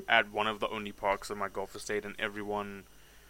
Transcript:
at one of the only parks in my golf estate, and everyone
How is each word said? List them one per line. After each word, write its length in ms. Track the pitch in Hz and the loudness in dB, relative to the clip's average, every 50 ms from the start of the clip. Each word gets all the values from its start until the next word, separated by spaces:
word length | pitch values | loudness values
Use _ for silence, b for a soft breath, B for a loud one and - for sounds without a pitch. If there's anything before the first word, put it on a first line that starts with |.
| 196 | 4
at 240 | - 117 113 107 104 | 6 6 6 6 6
one 140 | 104 104 104 | 0 0 0
of 120 | 110 107 101 | 0 2 0
the 100 | 117 - | -2 -2
only 220 | 110 110 104 101 98 | -2 -4 -4 -6 -6
parks 360 | - 107 101 98 101 - - | 0 2 2 2 2 0 -6
in 60 | 107 101 | -4 -2
my 100 | 101 98 | -2 -2
golf 260 | - 101 98 - - | -2 -4 -4 -4 -6
estate, 300 | 104 - - 104 104 101 | -10 -6 -2 -2 -2 -2
and 80 | 104 101 101 | -4 -4 -2
everyone 640 | 110 107 101 107 104 104 104 104 101 101 101 98 92 b b b b b b b b | -4 -2 -2 -4 -4 -2 -2 -2 -2 -4 -8 -10 -14 b b b b b b b b